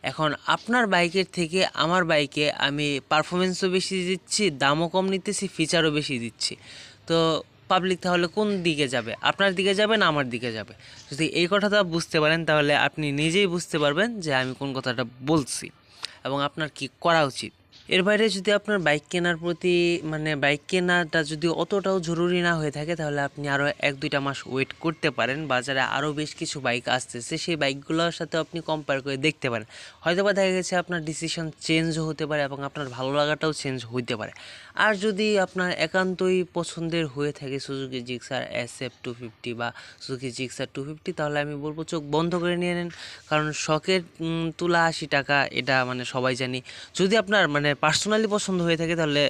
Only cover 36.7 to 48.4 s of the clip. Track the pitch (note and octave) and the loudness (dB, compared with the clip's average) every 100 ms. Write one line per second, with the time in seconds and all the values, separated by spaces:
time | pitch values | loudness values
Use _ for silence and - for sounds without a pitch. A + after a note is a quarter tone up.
36.7 | - E3 E3+ D#3 C3 D3 C#3 C#3 C3+ - | -6 -2 -2 -2 -2 -4 -4 -8 -6 -6
37.7 | C3+ C3+ C3 A#2+ B2 - B2+ B2 A#2 A#2+ | -6 -6 -8 -6 -8 -4 -4 -2 -6 -6
38.7 | - B2+ - - A#2+ A#2+ - B2 A#2 A#2 | -8 -10 -8 -12 -10 -12 -10 -8 -4 -6
39.7 | - - - - C3 C3 A#2 B2+ - C3 | -6 -20 -18 -10 -8 -8 -6 -8 -6 -8
40.7 | C#3+ C#3 D3+ - E3+ D3+ D3 D3 D3 D3 | -6 -10 -8 -8 -4 -2 0 -2 -4 -6
41.7 | D3+ D#3 E3 D3 D3 E3+ F3+ F3 F3 F3 | -8 -6 -6 0 0 2 0 0 0 0
42.7 | F3 F3 - - - - D3+ D3+ D3 - | -2 -4 -10 -16 -18 -2 0 0 -4 0
43.7 | D#3 - F#3+ E3+ - E3 E3 E3 D#3 F3 | 0 2 0 0 -6 -4 -2 -2 -2 2
44.7 | E3+ E3 D#3+ D#3 C#3+ C3+ C#3+ C3+ - C3 | 4 4 0 0 0 2 2 2 -2 2
45.7 | C3 B2+ B2+ B2 C3 B2+ B2+ C3 B2+ - | 2 2 -4 -4 0 0 0 -2 -4 -8
46.7 | - - - F#3+ A3 G3+ G#3 E3 D3 D3 | -18 -12 0 4 4 4 4 4 4 2
47.7 | C#3+ D#3 D3+ G3+ G#3+ A3 G#3 | 2 2 2 2 2 2 0